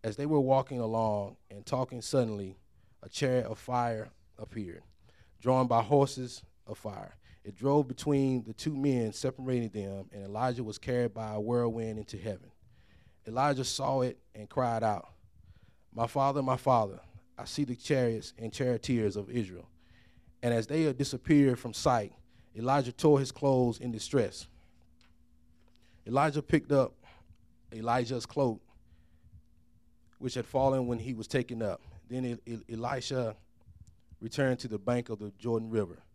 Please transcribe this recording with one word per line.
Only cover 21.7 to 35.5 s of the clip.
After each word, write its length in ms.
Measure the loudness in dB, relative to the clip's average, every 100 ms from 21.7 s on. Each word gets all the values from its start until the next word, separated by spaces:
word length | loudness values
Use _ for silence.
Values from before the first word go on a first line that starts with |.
sight, 380 | 0 2 2 0 -12 -20 -20 -16
Elijah 380 | -6 2 2 0
tore 260 | 2 6 6
his 140 | 4
clothes 480 | 0 4 4 4 0
in 100 | -6
distress. 560 | -6 0 0 0 -4 -18 -20 -20 _ -20 _ _ _ _ _ _ _ _ _ _ -18 -2
Elijah 360 | 2 2 0
picked 280 | 2 0 4
up 240 | 2 2 -4 -20 -20 -20 -20 -20 -20 -16
Elijah's 520 | -6 0 0 0 -4
cloak, 360 | -6 0 0 0 _ -20 _ -20 _ _ -20 -20 _ _ _ _ _ _ _ _
which 160 | -8
had 120 | -6 -2
fallen 400 | 2 4 2 0
when 140 | -4
he 120 | -4
was 140 | -8 -2
taken 340 | -2 -2 -2
up. 200 | -4 -4 -10 -20 -8
Then 160 | -4
E-, 280 | -4 -6 -8
E-, 200 | -12 -8
Elisha 600 | -8 -4 -4 -4 -2 -2 -6 _ _ -20 -20 -20 -20 _ -14
returned 400 | -8 0 0 0
to 80 | -4
the 100 | -4
bank 300 | 0 -2 -2
of 100 | -8
the 140 | -8 -8
Jordan 320 | -2